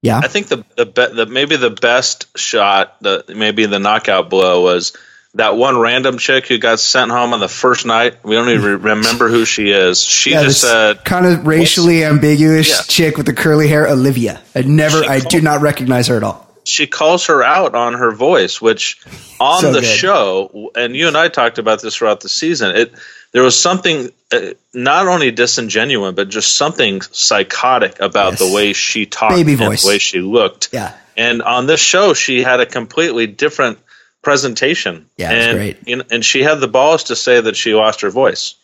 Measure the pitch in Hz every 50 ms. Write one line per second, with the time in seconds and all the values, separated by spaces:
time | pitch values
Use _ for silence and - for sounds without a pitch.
0 | - 117 113 113 143 127 - 208 208 - - - 104 _ _ - 120 104 - -
1 | 123 120 - 117 113 107 120 131 143 147 160 143 123 120 107 95 - 120 120 127
2 | 127 - - - - _ _ - - - - 113 101 101 98 98 95 - _ _
3 | - 101 98 - - - - 104 110 107 104 104 113 104 98 101 98 101 107 113
4 | - - 98 95 87 87 95 95 95 92 90 87 87 90 90 90 87 - - -
5 | - - - - _ _ _ 110 113 107 101 113 123 135 131 123 117 117 120 127
6 | 131 135 123 120 - - 135 131 127 - 127 113 113 117 113 107 - - - 131
7 | 127 107 117 123 123 120 120 110 101 90 - - - 127 123 117 - 117 113 113
8 | 117 123 - - _ 104 107 113 120 123 120 110 104 104 101 95 90 107 107 107
9 | 110 113 120 120 123 113 117 117 113 110 - - 107 101 101 98 92 90 90 87
10 | - - - - - 135 139 156 147 131 139 131 - 123 117 117 110 107 107 -
11 | - - 190 180 185 185 180 165 - 151 160 160 165 160 - - 170 170 170 165
12 | 160 151 151 147 143 151 151 143 151 156 160 156 156 151 - 95 - - - -
13 | 170 156 151 156 139 156 131 - - 165 151 151 156 147 151 151 151 - 143 131
14 | 127 139 135 120 117 107 - - - _ _ 131 127 131 147 156 151 151 147 160
15 | 151 135 139 135 131 - - 170 156 156 147 147 147 147 139 - 131 123 127 123
16 | 123 - 127 113 104 104 95 - - _ _ _ _ - - - 151 139 - -
17 | 160 156 175 180 - - 160 143 123 123 147 180 190 143 - 117 120 120 120 120
18 | 123 117 110 104 139 175 180 147 95 90 - - 113 113 110 - - - - _
19 | _ - - - - - - - 120 135 160 180 160 147 127 - 120 113 110 104
20 | - 185 202 165 113 98 92 95 98 92 - 107 104 120 - 117 120 117 123 135
21 | 165 170 147 151 165 170 165 - 127 117 - - 113 113 110 104 - 113 - -
22 | 120 110 104 101 - 95 - - - 160 170 139 117 98 87 101 117 117 - -
23 | - - - - - _ _ 160 170 - 160 - - 175 180 185 180 180 165 151
24 | 127 123 - _ _ _ - 120 92 92 - _ _ _ _ 123 123 135 147 170
25 | 196 185 180 175 151 131 113 107 156 160 - - 120 110 95 110 113 139 139 113
26 | 98 95 92 87 101 98 95 110 101 - - - 151 151 - - 131 107 98 95
27 | 92 - _ - - - 113 101 98 - - - - 123 131 123 110 - - -
28 | 98 98 95 107 101 95 92 92 95 92 95 101 104 104 98 - - - - 113
29 | 107 - - - - - 202 180 165 151 143 127 113 104 104 - - 98 101 101
30 | - - - 92 90 95 107 120 117 117 - _ - - - 127 104 92 - -
31 | _ _ _ - 113 120 120 117 - - 120 123 127 135 160 156 - - - 185
32 | 202 202 160 - - - 131 123 123 127 127 123 123 117 - 127 117 110 - -
33 | 165 170 123 120 117 110 101 _ 143 151 147 - 139 120 107 - _ _ - -
34 | _ _ _ _ _ - 143 139 135 135 117 - - 135 170 175 - 101 87 82
35 | 78 _ _ - 90 87 110 117 117 117 117 95 104 104 - - - - 120 120
36 | 117 _ 113 117 110 - - 135 131 151 156 147 131 110 107 127 135 151 165 156
37 | - - 127 - - - 123 120 113 110 101 - - 117 107 110 110 110 107 -
38 | - 101 92 120 135 123 - - - - - _